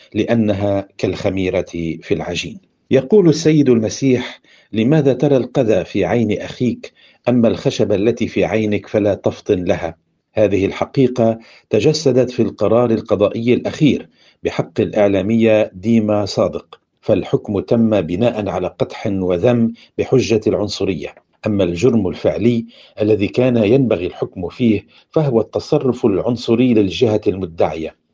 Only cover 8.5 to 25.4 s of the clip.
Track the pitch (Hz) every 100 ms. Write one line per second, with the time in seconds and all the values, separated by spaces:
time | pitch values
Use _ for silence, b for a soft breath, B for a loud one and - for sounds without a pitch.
8.5 | 107 107 101 - 110 104 95 110 - -
9.5 | 95 90 87 82 - _ _ _ - 104
10.5 | 101 95 - - - 127 123 113 113 B
11.5 | B B 110 127 156 135 123 123 - 101
12.5 | - 101 113 120 110 - 98 101 117 117
13.5 | 120 104 - 147 87 - b b b 139
14.5 | - - - 95 107 101 98 95 113 110
15.5 | 107 110 92 104 117 107 104 98 - 92
16.5 | 76 - - _ _ - 95 - - -
17.5 | 101 - 120 113 107 80 90 117 110 98
18.5 | 90 92 - - - 107 95 90 87 117
19.5 | 120 117 B B - - 131 101 110 110
20.5 | 92 104 - 98 82 71 - _ _ 110
21.5 | 101 87 85 123 117 90 - 101 80 110
22.5 | 117 113 B B - 107 104 98 - 127
23.5 | 120 104 135 120 92 87 - - - 85
24.5 | - 120 104 - b b 160 143 117